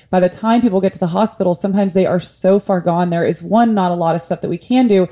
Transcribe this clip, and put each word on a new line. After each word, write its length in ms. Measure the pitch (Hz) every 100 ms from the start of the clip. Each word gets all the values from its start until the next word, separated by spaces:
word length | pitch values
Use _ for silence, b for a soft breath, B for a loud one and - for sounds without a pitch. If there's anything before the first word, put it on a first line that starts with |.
| B
by 100 | 185
the 80 | 180
time 320 | - 220 233
people 220 | 226 190
get 100 | 190
to 80 | -
the 80 | 175
hospital, 460 | 190 220 - 185 175
sometimes 380 | 196 196 196
they 120 | 185 175
are 140 | 175
so 400 | - - 185 202
far 220 | 202 185
gone. 300 | 170 170 175
There 120 | 170 139
is, 160 | 170
one, 320 | 170 214 233
not 180 | 208 180
a 40 | 175
lot 180 | 165
of 60 | 170
stuff 220 | - 175
that 80 | -
we 80 | 170
can 280 | - 254 240
do. 220 | 196 180